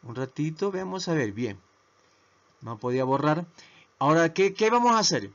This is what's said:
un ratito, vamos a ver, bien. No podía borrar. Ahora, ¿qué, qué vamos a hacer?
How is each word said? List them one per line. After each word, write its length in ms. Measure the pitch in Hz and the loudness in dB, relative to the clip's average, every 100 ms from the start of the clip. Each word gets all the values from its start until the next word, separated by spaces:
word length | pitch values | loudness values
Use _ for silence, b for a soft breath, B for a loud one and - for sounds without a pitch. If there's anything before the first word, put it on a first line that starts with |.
un 140 | 117 117 | -12 -8
ratito, 560 | 131 - 151 156 202 | -8 -4 -6 -2 -4
vamos 340 | 185 185 185 180 | -4 -6 -8 -2
a 80 | |
ver, 160 | 160 113 | 0 0
bien. 300 | 98 120 98 _ _ _ _ _ _ _ _ _ _ | -2 -6 -6 _ _ _ _ _ _ _ _ _ _
No 160 | 113 113 | -12 -6
podía 280 | 123 127 | -2 0
borrar. 420 | 131 135 147 156 175 B B B B _ | 0 2 2 0 -2 B B B B _
Ahora, 340 | 135 160 165 | 2 4 4
¿qué, 180 | 165 196 | 2 0
qué 160 | 190 214 | 2 2
vamos 280 | 240 240 226 | 4 4 4
a 20 | |
hacer? 320 | 208 147 101 | 2 -2 -4